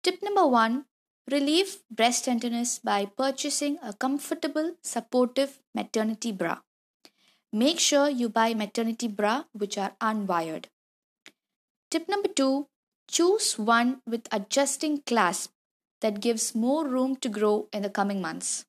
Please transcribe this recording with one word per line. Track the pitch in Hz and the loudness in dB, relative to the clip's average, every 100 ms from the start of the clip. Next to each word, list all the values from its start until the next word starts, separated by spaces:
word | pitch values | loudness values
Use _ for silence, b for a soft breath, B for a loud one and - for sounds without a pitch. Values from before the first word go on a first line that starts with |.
Tip | - 370 | -2 -2
number | 403 403 320 | -2 2 4
one, | 240 220 254 - _ _ _ - | 4 4 0 -6 _ _ _ -2
relieve | 285 277 320 381 - _ | 0 2 2 0 -6 _
breast | 220 226 247 - | 0 2 2 -2
tenderness | 240 240 233 247 - | -2 -2 -2 -4 -4
by | 220 202 | -2 0
purchasing | 202 - 269 277 294 285 294 302 | -2 -2 -2 -2 -4 -2 -2 -4
a | 247 | -8
comfortable, | 202 254 285 - 330 311 302 320 349 | -4 -2 -2 -4 -4 -2 -2 -2 -6
supportive | - 240 - 254 247 254 269 - _ | -8 -8 0 2 2 2 -2 -4 _
maternity | 220 202 220 220 220 233 | -8 -4 -2 -2 -2 -6
bra. | 190 165 - _ _ _ _ b b b b b | -4 -4 -4 _ _ _ _ b b b b b
Make | 214 262 339 | 0 2 2
sure | - 285 294 | 2 4 4
you | 254 240 | 2 0
buy | 226 226 | 2 2
maternity | 226 208 - 226 226 233 | 0 -2 -2 -2 -2 -6
bra | 202 208 247 320 | 0 0 0 -4
which | 214 202 - | -8 -6 -4
are | 196 - | -4 -2
unwired. | 226 214 196 170 165 160 - _ _ _ _ _ - _ _ _ _ _ _ | -2 -2 0 -2 -2 -8 -12 _ _ _ _ _ -20 _ _ _ _ _ _
Tip | 320 330 | -6 -2
number | 403 403 | -2 0
two, | - 269 269 294 _ _ _ - | 2 2 2 -4 _ _ _ -6
choose | - 349 440 - - | 2 2 2 0 0
one | 214 233 240 262 - | 4 6 4 0 -6
with | 226 - | -8 -4
adjusting | 214 196 - 277 - 320 285 | -4 0 0 0 0 -2 -2
clasp | - 233 180 196 - _ _ _ _ _ | 0 2 2 0 -8 _ _ _ _ _
that | 220 202 | -4 0
gives | 233 226 - | -2 0 -2
more | 226 240 294 294 | 0 2 2 0
room | 254 262 262 | 0 0 0
to | 247 | -4
grow | 208 214 208 - | 0 2 2 -2
in | 208 | -6
the | 202 | -4
coming | 202 202 196 | 0 0 0
months. | 165 165 - - | -4 -6 -6 -6